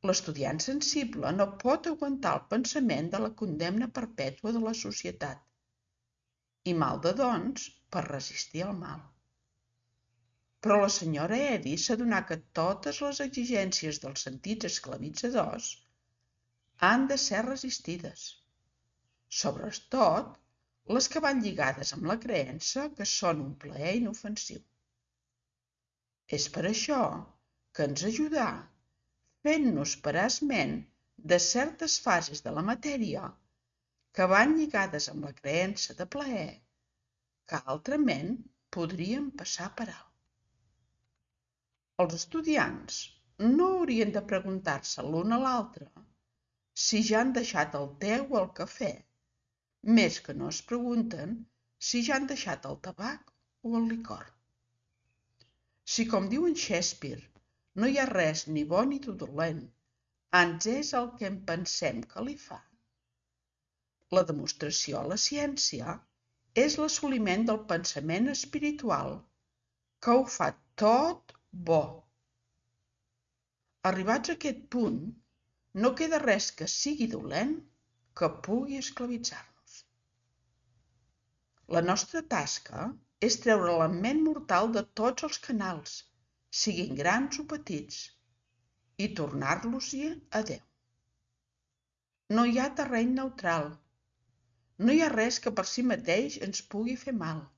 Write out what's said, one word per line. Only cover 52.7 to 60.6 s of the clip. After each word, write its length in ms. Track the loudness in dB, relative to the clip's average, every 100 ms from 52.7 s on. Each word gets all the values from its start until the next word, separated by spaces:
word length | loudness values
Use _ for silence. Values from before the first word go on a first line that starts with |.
| -10
tabac 520 | -10 -8 -8 -8 -14 _ _ _
o 140 | -4 0
el 100 | 0
licor. 380 | -2 -6 -12 -12 _ _ _ _ _ _ _ _ _ _ _ _ _ _ _ -6
Si, 180 | -2
com 240 | 2 2 2
diu 160 | 2 2
en 80 |
Shakespeare, 720 | 2 0 0 0 -4 -8 -10 -14 -20 _ _ _ 0
no 120 | 2
hi 100 | 4
ha 80 | 2
res 380 | 4 2 2 -2
ni 180 | -2
bo 180 | 2 2
ni 140 | 2 0
dolent, 640 | -6 -8 -8 -4 -2 -4 -10 _ _ _ _ _ _
ans 340 | 6 6 4